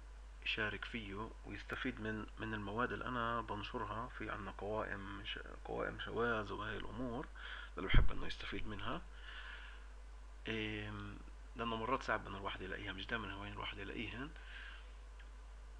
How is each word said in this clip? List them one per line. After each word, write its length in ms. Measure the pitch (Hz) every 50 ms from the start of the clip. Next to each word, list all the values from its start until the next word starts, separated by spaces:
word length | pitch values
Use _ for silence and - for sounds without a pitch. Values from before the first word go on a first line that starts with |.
| - - - - - - - - -
يشارك 400 | - - - 110 104 101 95 -
فيه 460 | - - 120 110 98 98 101 110 113 - - -
ويستفيد 540 | 110 104 101 - - 123 - - 131 117 113
من، 260 | 107 110 110 110 107 - - -
من 160 | 110 110 110
المواد 380 | 107 101 98 101 113 123 123 -
اللي 120 | 104 104
أنا 360 | 117 127 123 117 117 117 117
بنشرها. 680 | 113 113 107 104 101 - - 123 107 101 104 110 120 127 - -
في 120 | 110 107
عنا 200 | 110 107 101 95 92 -
قوائم 680 | 95 101 107 107 101 95 95 101 98 98 101 101 -
ش-، 140 | - - - - - - - -
قوائم 360 | - 57 60 - 50 - -
شواذ 520 | - - - 110 117 120 117 110 107 104 98
وهاي 240 | - 104 107 110
الأمور 500 | 104 - - 107 110 131 127 113 127 165 - - - - - - - - - -
للي 100 | - 90
بحب 260 | 92 - - - - -
إنه 140 | - -
يستفيد 400 | - - - - - - 101 104
منها. 360 | 110 107 98 101 107 135 175 - - - - - - - - - - - - - - - - - - - - - - - - - - - - -
إيه، 460 | - 113 110 107 107 107 107 104 104 107 104 101 101 101 101 - - - - - - -
لأنه 200 | - 113 117 113
مرات 260 | 110 113 117 131 127 -
صعب 240 | - 113 110 -
إنه 120 | 101 98 98
الواحد 240 | 101 98 - - 98
يلاقيها، 300 | 92 90 87 101 101 92
مش 140 | 95 95
دايمًا 260 | - 120 113 107 95 -
هو 80 | 98
وين 120 | 101 104 104
الواحد 260 | 104 104 - 101 101
يلاقيهن. 520 | 101 98 - - 117 98 98 117 135 156 - - - - - - - - - - - - - - - - - - - - - - - - - - - - - -